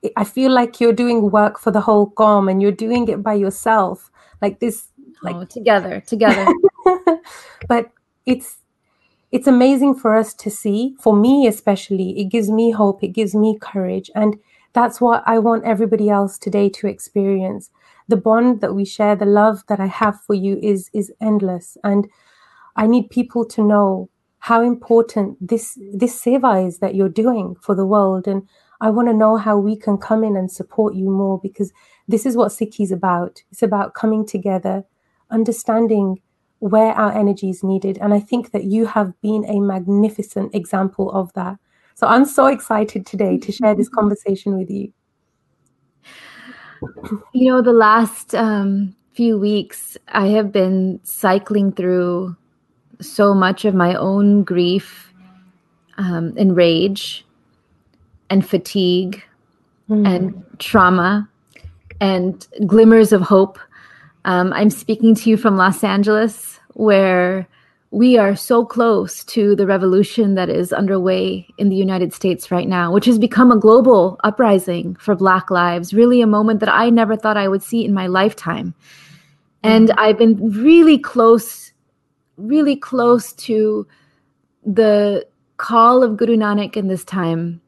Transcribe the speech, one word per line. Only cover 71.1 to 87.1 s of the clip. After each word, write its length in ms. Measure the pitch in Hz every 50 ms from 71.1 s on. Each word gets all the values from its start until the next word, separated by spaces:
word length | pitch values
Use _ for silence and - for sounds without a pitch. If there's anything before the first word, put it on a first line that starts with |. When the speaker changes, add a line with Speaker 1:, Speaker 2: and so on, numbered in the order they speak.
| 185 185 185 190 185 190 180 _ _ -
Speaker 2:
in 100 | 202 202
the 80 | 190
United 380 | 190 196 190 190 185 180 170 -
States 360 | - - 196 180 175 - -
right 180 | 185 175 - -
now, 240 | 190 180 175 170
which 120 | 175 202 202
has 160 | 240 247 220
become 320 | 208 233 - - 254 247
a 60 | 240 214
global 600 | 208 214 220 247 247 254 247 202 170 190 180 - -
uprising 720 | 214 214 - 254 220 202 190 180 - 175 175 - 170 185
for 180 | - - - 208
Black 380 | 175 190 190 185 185 180 -
lives, 420 | 190 180 175 175 175 175 170 175 -
really 280 | 208 233 240 247 247
a 60 | 233 214
moment 340 | 208 208 208 220 226 202
that 120 | 208 214 -
I 160 | - 226 240
never 280 | 240 233 226 208 220 214
thought 180 | - 220 214
I 140 | 208 202 196
would 120 | 190 196
see 220 | - - - 233 220
in 100 | - 202
my 140 | 196 185 180
lifetime. 680 | 180 185 190 214 214 - - 165 165 - - 175 160 _ _ _ - - - _ - _ _ _ _ _ _ _ _ _
And 280 | - 214 220 226 220 220
Speaker 1:
Mm. 60 | - -
Speaker 2:
I've 200 | 214 214 214 214
been 200 | 233 226 226 202 185 226 196 208 226
really 340 | 294 320 339 330 311 311 269
close, 760 | 285 - - 240 226 226 226 233 - - - - - - _ _ _ _ _ _ _ _ _ _ _ _ _ -
really 400 | 190 220 277 302 302 285 277 285
close 560 | - - - 254 240 240 240 240 202 - -
to 520 | _ - - 226 220 220 214 214 214 202 _ _ _ _ _ _ _ _ _ _ _ _ _ _ _ _
the 600 | 214 196 190 220 214 208 208 208 208 202 185 - _ _ _ _ _ _ _
call 440 | - - 233 233 226 233 247 254
of 140 | 262 233 214
Guru 220 | 202 233 226 233 220
Nanak 400 | 214 208 208 208 208 190 - 220
in 100 | 196 190
this 160 | 190 175 -
time. 560 | -